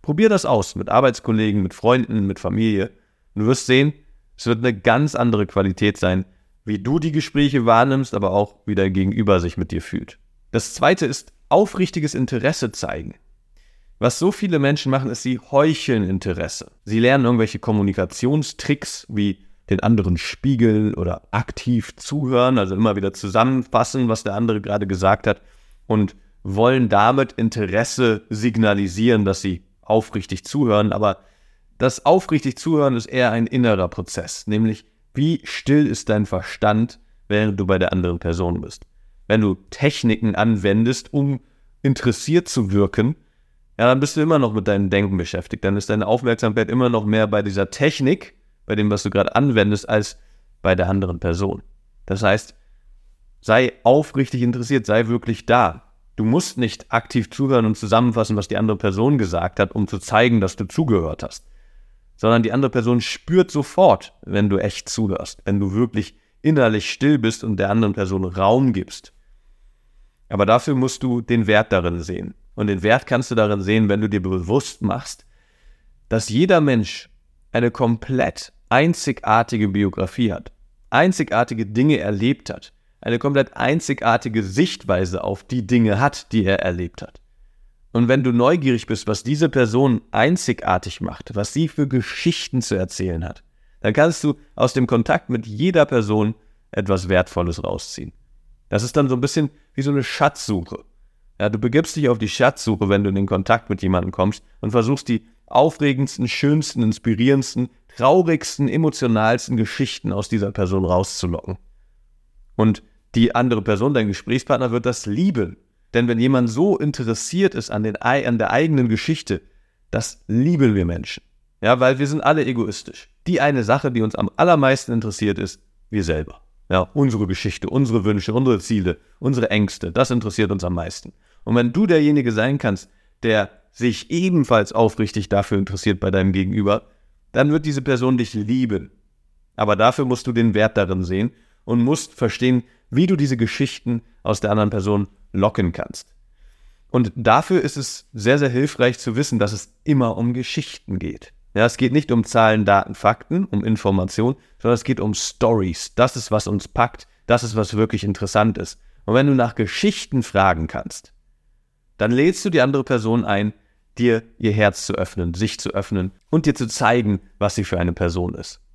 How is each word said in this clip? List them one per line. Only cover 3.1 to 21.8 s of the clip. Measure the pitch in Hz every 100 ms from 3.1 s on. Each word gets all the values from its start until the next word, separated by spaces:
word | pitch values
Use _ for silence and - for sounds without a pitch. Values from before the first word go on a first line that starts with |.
| _ _
Du | 101 107
wirst | 127
sehen, | - 127 147 - _ - _ -
es | 120
wird | 113
eine | 123 104
ganz | 120 117 147
andere | - 120 110 98
Qualität | 98 98 92 104 -
sein, | 92 92 95 _ _ _ -
wie | 104
du | 107 156
die | 160
Gespräche | 151 - 143 143 135
wahrnimmst, | 117 113 131 135 131
aber | 101 98
auch | 98 104 _ -
wie |
dein | 101 95
Gegenüber | 95 95 101 101 92
sich | 85 -
mit | 85
dir | 82
fühlt. | - 78 - - _ _ _
Das | 113 -
Zweite | - 135 185 139
ist | 139 - _ _
aufrichtiges | 156 202 - 185 170 147
Interesse | 135 127 123 131 - 120
zeigen. | - - - - - _ _ _ _ _ _ _ _
Was | 117 -
so | 175
viele | - 202 160
Menschen | 139 151 135
machen, | 131 131
ist, | 117
sie | 127 123
heucheln | - 139 160 151 - 113
Interesse. | 92 95 98 90 82 - - _
Sie | - 110
lernen | 123 139
irgendwelche | 120 120 110 -
Kommunikationstricks | - 107 98 95 92 - 123 151 147 - - 143 - - -
wie | 107 101 95 - - -
den | 95
anderen | 107 113 90 87
spiegeln | - - 135 127 113 107 107
oder | - 87 87 _
aktiv | 104 - - - 120